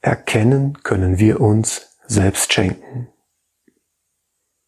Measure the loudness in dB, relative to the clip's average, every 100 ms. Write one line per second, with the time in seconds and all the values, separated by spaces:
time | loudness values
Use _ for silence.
0 | -2 -2 -2 0 2 2 -2 -6 -6 -2
1 | 0 2 2 4 2 2 0 -6 -14 _
2 | -4 0 0 -2 -4 -2 -2 -4 -14 -16
3 | -16 _ _ _ _ _ _ _ _ _
4 | _ _ _ _ _ _